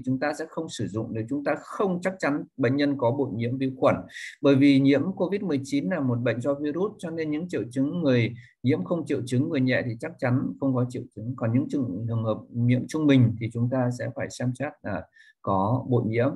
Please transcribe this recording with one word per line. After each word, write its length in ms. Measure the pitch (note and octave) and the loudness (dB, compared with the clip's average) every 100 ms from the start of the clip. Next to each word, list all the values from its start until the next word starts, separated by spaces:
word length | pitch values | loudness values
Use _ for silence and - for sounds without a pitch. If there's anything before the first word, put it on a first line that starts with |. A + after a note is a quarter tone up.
| B2 | -2
chúng 140 | C3 | -2
ta 140 | D3 | -2
sẽ 120 | D3+ D#3+ | -4 -6
không 200 | - D#3+ | -8 -8
sử 180 | - G2 | -6 -6
dụng 200 | G2+ A2 | -4 -4
nếu 120 | A2 A2+ | -6 -4
chúng 140 | C#3 | -4
ta 120 | C#3+ D3+ | -2 -4
không 400 | - - G3+ F3 | -6 -2 -2 0
chắc 120 | F#3 F#3 | -4 -2
chắn 240 | D#3+ D3 D#3+ - | -2 -2 -4 -2
bệnh 180 | B2+ C#3 | 0 2
nhân 220 | C#3+ C3+ | 0 2
có 140 | A#2+ | 0
bội 180 | C#3 B2+ | 0 -2
nhiễm 240 | G2 A#2 C3+ | -2 -4 -2
vi 140 | C3 B2+ | -4 0
khuẩn. 180 | C3+ F2+ F2+ - - - | 2 2 -2 -14 -16 0
Bởi 140 | C#3 C#3 | 4 6
vì 240 | C#3+ C3+ | 6 6
nhiễm 320 | C3+ C#3 E3+ | 6 4 2
covid 300 | F#3+ F3 G3+ | -2 -2 -2
mười 180 | G3+ C#3+ | -2 -2
chín 220 | - C#3 F3 | -2 -2 -2
là 140 | F3+ | -2
một 160 | C3 A#2+ | 0 0
bệnh 260 | A#2+ A#2 | 0 0
do 120 | C#3+ | 0
virus, 380 | C#3+ D3 D3+ G3+ - | -2 -2 -2 -2 -4
cho 120 | E3+ | -8
nên 220 | E3 D#3 | -4 -2
những 180 | D3+ F3 | -2 -2
triệu 140 | D#3 G#2+ | -4 -4
chứng 300 | C3 C#3 E3+ | -2 0 0
người 320 | D3+ B2 A2+ - - _ | 2 2 2 -2 -16 _
nhiễm 200 | A#2+ D#3 | 0 0
không 220 | F3+ E3+ D3+ | 0 -2 -2
triệu 160 | C3+ A#2+ | -4 0
chứng, 240 | B2 D#3 | 0 2
người 120 | D#3 | 2
nhẹ 200 | C3 A#2+ B2 | 2 2 0
thì 120 | A#2 | -4
chắc 120 | D#3 E3+ | -8 -4
chắn 340 | B2+ B2 - - | 0 0 0 -2
không 160 | C#3 B2 | 0 0
có 100 | B2 | 0
triệu 140 | B2 - - | -4 -10 -10
chứng. 180 | A2 C3 | -8 -4
Còn 180 | A2+ | 0
những 160 | A#2+ D3+ | 0 0
trường, 360 | D3+ A#2 F#2 A2+ | -2 -2 -4 -4
trường 160 | A2+ | -2
hợp 140 | A2+ G#2+ - | 0 -2 -4
nhiễm 380 | A#2+ A#2+ B2 - | 0 2 2 0
trung 200 | D#3 D3+ | 0 6
bình 280 | C3+ A#2 G#2 | 6 6 2
thì 100 | A2+ | -4
chúng 160 | A#2 A#2+ | -2 0
ta 200 | C3 B2 B2 | 0 0 -2
sẽ 100 | A#2 - | -6 -6
phải 120 | F2+ | -8
xem 220 | - B2 B2 | -4 -4 -4
xét 120 | C#3+ - | -6 -8
là 200 | G2+ F#2 - _ - _ | -8 -8 -8 _ -20 _
có 440 | - G2 G2 B2+ - | -2 0 2 0 2
bội 140 | A#2+ G2+ | 0 2
nhiễm, 220 | A2+ B2+ | 0 0